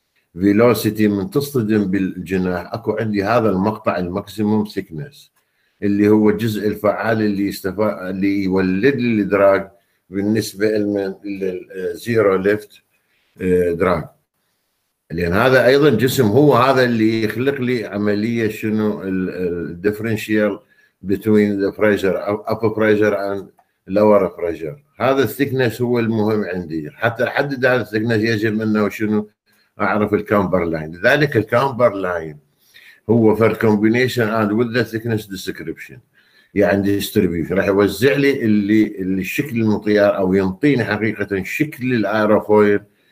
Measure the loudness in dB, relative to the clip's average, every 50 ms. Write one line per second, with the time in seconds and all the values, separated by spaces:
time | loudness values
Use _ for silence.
0 | _ _ _ _ _ _ -4 0 2 4 4 6 4 4 4 2 0 -2 0 0
1 | 0 0 0 0 -4 -4 -4 -4 -4 -2 -2 -2 0 0 0 0 0 0 -2 -2
2 | -2 -4 -6 -8 -8 -4 -2 -2 -2 -2 -4 -4 -6 -8 -10 -8 -6 -4 -4 -4
3 | -4 -4 -2 -2 0 0 0 2 2 0 0 0 0 -2 -4 -4 -4 -4 -4 -2
4 | -4 -4 -6 -6 -8 -8 -6 -4 -2 0 0 0 -2 -4 -6 -10 -10 -10 -10 -12
5 | -12 -14 -16 -20 -20 _ _ _ _ _ _ _ _ _ _ -6 -4 -2 2 4
6 | 4 6 6 6 6 4 2 2 0 -4 -2 -2 -2 -4 -2 -2 -2 -2 0 0
7 | -2 -2 0 0 0 -2 0 -2 -2 -4 -4 -6 -6 -6 -2 -2 -2 -2 -2 -4
8 | -8 -8 -4 -2 0 0 0 0 -2 0 0 0 0 0 0 2 2 2 2 2
9 | 0 0 0 0 0 0 2 4 4 4 4 2 0 -6 _ _ _ _ _ _
10 | _ -10 -6 -4 -2 0 0 0 -2 -4 -4 -2 -2 0 0 0 -2 -2 -2 -2
11 | -2 -4 -6 -10 -10 -10 -8 -6 -6 -6 -6 -8 -10 -12 -10 -8 -8 -8 -8 -8
12 | -6 -2 0 2 4 4 2 2 2 2 0 0 -4 -10 _ _ _ _ _ _
13 | _ _ _ _ _ _ _ -6 -2 0 2 2 2 2 0 0 0 0 0 0
14 | -4 -8 _ _ _ _ _ _ _ _ _ _ _ _ _ _ _ _ _ _
15 | _ -10 -6 -4 -2 0 2 2 4 4 4 4 6 6 4 6 4 4 4 4
16 | 2 0 2 2 2 4 4 4 6 6 6 4 4 4 4 4 2 2 2 2
17 | 2 2 2 0 -2 -2 -2 -2 -2 -2 -2 -2 -2 -2 -2 -2 -4 -4 -4 -2
18 | -2 0 0 0 -2 -2 -2 -2 -2 -2 -4 -4 -4 -2 -2 0 0 -2 -2 -4
19 | -4 -4 -4 -2 -4 -4 -4 -4 -4 -4 -4 -6 -8 -10 -8 -4 -2 -2 -2 -2
20 | -4 -4 -4 -4 -4 -2 0 0 0 0 -2 -6 _ _ _ _ _ _ _ _
21 | -6 -4 -4 -2 0 2 4 4 4 2 0 -2 -2 -4 -2 0 2 2 2 2
22 | 0 0 -2 -2 -4 -4 -6 -4 -4 -6 -4 -2 -2 -2 0 0 2 2 4 4
23 | 2 0 0 -2 -4 -4 -6 -8 -10 -14 _ _ _ _ _ _ _ -2 0 2
24 | 4 6 6 4 4 0 -4 -4 -6 -6 -6 -6 -8 -10 -12 -14 _ _ _ -4
25 | -2 0 2 2 0 0 0 -2 -4 -2 0 0 -2 -2 -2 -2 -2 -2 0 0
26 | 0 0 0 0 0 0 0 -2 -2 -4 -6 -8 -8 -8 -8 -8 -8 -10 -6 -4
27 | -2 -2 -2 -2 -4 -2 -2 -2 -4 -4 -4 -2 0 0 2 0 -2 -2 -4 -2
28 | -2 0 0 0 0 0 0 0 0 -2 -2 -2 0 0 0 0 0 -2 -2 -4
29 | -2 0 0 0 -2 -4 _ _ _ _ _ _ _ _ _ -4 -2 0 0 0
30 | 0 0 0 -2 0 2 0 2 2 2 0 -2 -2 -2 -4 -6 -8 -10 -6 -2
31 | 0 2 2 2 2 0 0 0 0 0 0 0 0 0 0 2 0 2 0 0
32 | -4 -4 -4 -4 -6 -8 -12 -16 _ _ _ _ _ _ _ -20 -20 -20 -20 _
33 | _ 0 2 4 4 4 4 4 2 2 2 2 2 2 2 4 2 2 2 2
34 | 0 0 0 -2 -2 0 0 0 0 0 0 0 -2 -2 -2 -4 -4 -4 -6 -6
35 | -4 -4 -4 -4 -4 -6 -12 -12 -10 -10 -10 -10 -10 -12 -12 -12 -14 -20 -20 -20
36 | _ _ _ _ _ _ _ _ _ _ -2 0 2 2 2 0 0 0 -2 -2
37 | -2 -2 0 0 0 0 0 -2 -4 -2 -2 -2 0 2 2 2 2 2 2 2
38 | 0 2 2 2 2 0 0 0 0 2 2 2 2 2 2 2 2 2 -2 -6
39 | -6 -4 -4 -4 -4 -6 -6 -6 -6 -4 -4 -2 0 0 0 0 0 0 2 4
40 | 4 2 2 0 0 2 2 2 0 0 -2 0 2 2 2 2 0 -2 -2 -2
41 | -2 -2 -4 -4 -4 -4 -4 -6 -6 -4 -4 -4 -4 -4 -6 -8 -4 -2 0 0
42 | 0 0 0 0 2 2 2 2 2 4 4 4 4 4 2 0 -2 _ _ _
43 | _ _